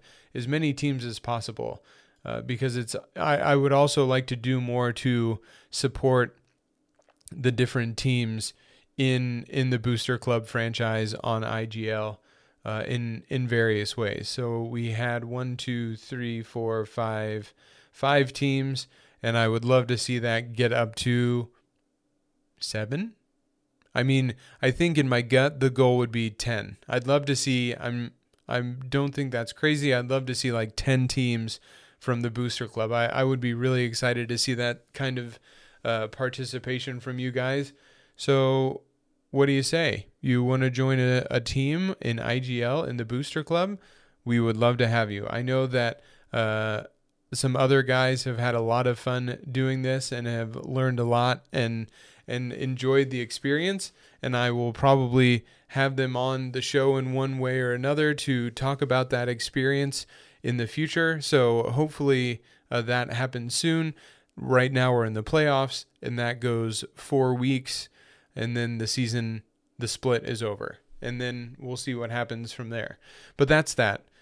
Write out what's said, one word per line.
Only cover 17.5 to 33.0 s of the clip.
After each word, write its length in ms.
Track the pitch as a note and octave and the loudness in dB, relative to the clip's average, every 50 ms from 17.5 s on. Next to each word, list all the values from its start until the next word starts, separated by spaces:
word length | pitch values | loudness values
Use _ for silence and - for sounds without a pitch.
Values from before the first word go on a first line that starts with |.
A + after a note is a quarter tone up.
| - _ _ _ - - _ _ | -18 _ _ _ -20 -20 _ _
five 420 | _ - C#3 C#3 C#3+ C#3+ C3+ C3 - | _ -2 0 4 4 4 4 2 0
teams, 540 | - C#3+ C#3 C3+ C3+ C3+ C3+ C3+ B2+ - - _ _ _ _ _ _ - | -2 0 0 2 0 0 -2 -4 -6 -8 -10 _ _ _ _ _ _ -2
and 140 | A#2 A2+ | 0 2
I 100 | A#2 A2+ | 2 4
would 180 | A2 A2+ A2+ A#2 | 2 2 2 4
love 220 | B2 B2+ B2+ A#2+ | 4 4 4 4
to 100 | A#2+ B2 | 4 0
see 220 | G#2+ - - B2 A#2+ | -2 -2 -2 -2 -2
that 340 | A#2 A#2+ A2+ A#2 A#2+ A#2+ A#2 | 0 0 0 0 -2 -4 -2
get 200 | A#2 B2 A2+ A#2+ | 0 2 2 2
up 220 | B2 A#2 A2 A2 | 2 0 0 -2
to 540 | - - B2+ B2 A#2+ B2 A#2+ A#2+ A#2+ A#2 - _ _ _ _ _ _ _ _ _ _ _ _ _ _ _ _ _ _ _ _ _ _ | -2 0 2 2 4 4 2 2 0 -2 -6 _ _ _ _ _ _ _ _ _ _ _ _ _ _ _ _ _ _ _ _ _ _
seven. 540 | - - - G#2+ G#2+ G#2+ C3+ E3 G#3+ A3+ - _ _ _ _ _ _ _ _ _ _ _ _ _ _ _ - | -10 -6 -4 -4 -4 -2 -4 -4 -4 -6 -8 _ _ _ _ _ _ _ _ _ _ _ _ _ _ _ -2
I 80 | B2 B2 | 0 2
mean, 320 | C3+ C3+ C3+ C3 B2 A#2+ - - - - - | 4 4 4 2 0 -2 -6 -12 -20 -6 0
I 100 | - C3 | 0 2
think 260 | B2 - E3+ E3+ D#3+ | 2 4 2 4 4
in 120 | D3+ C3+ C3 | 4 4 4
my 120 | B2 A#2+ | 2 2
gut, 380 | A#2+ A#2 C3 B2+ C3+ D3 D3+ C3 | 2 4 4 4 4 4 2 0
the 100 | C3+ C3 | 0 2
goal 280 | B2+ C3 C3 B2 B2 | 4 4 6 6 6
would 140 | B2 A#2+ A#2 | 4 2 2
be 180 | A2+ A#2 A2+ A2 | 0 -2 -2 -2
ten. 480 | G#2+ - - A#2+ A#2 G#2 G#2 G2+ G2+ - _ | -4 -4 -4 -4 -2 -4 -4 -8 -12 -16 _
I'd 200 | - - B2 A#2+ | -4 -4 -2 2
love 180 | C3 C#3+ C#3+ C#3+ | 2 2 2 2
to 100 | C#3+ C3+ | 0 0
see, 400 | C3 - C#3 B2+ B2 B2 A#2+ A#2 | 0 0 0 0 2 0 -2 -2
I'm, 360 | - - A#2+ A#2+ A#2+ A#2+ A#2 - _ _ _ _ _ _ | -4 -6 -6 -6 -6 -8 -10 -12 _ _ _ _ _ _
I 120 | - A#2+ B2 | -4 -2 -2
don't 520 | B2 B2 B2 C3 C3 B2 C#3+ C#3 C#3 C#3+ C#3 | -2 -4 -6 -10 -6 -2 0 0 0 0 -2
think 180 | D3 C#3+ B2+ | -4 -4 -4
that's 220 | B2 A#2 A#2 - - | -4 -4 -6 -6 -4
crazy. 400 | - - D3+ D3+ D3 C#3+ C#3+ B2+ | 0 0 2 2 2 2 2 2
I'd 160 | B2 B2 B2 | 2 2 0
love 160 | C3+ C3+ C3 | 0 0 0
to 80 | B2+ B2 | -2 -4
see, 160 | - - B2+ | -2 -2 0
like, 220 | A#2 A2+ A2+ A2 - | 0 0 -2 -4 -4
ten 320 | - - - C3+ B2+ B2+ | -2 0 2 4 4 4
teams 520 | B2+ - C#3 B2+ B2 A#2+ A2+ A2+ A2 - - _ - - - - - _ _ | 2 2 0 0 0 0 -2 -4 -6 -10 -12 _ -20 -20 -20 -20 -20 _ _
from 220 | - C3 B2 A#2 | -4 -2 -2 -2
the 100 | A#2+ A#2+ | -2 -4
Booster 360 | A2 B2 B2 A#2+ - - A#2+ | -2 -4 -4 -4 -4 -6 -6
Club. 240 | G#2+ - A2+ A2 A2 | -6 -4 -2 -2 0
I, 140 | A#2+ A#2 | 2 2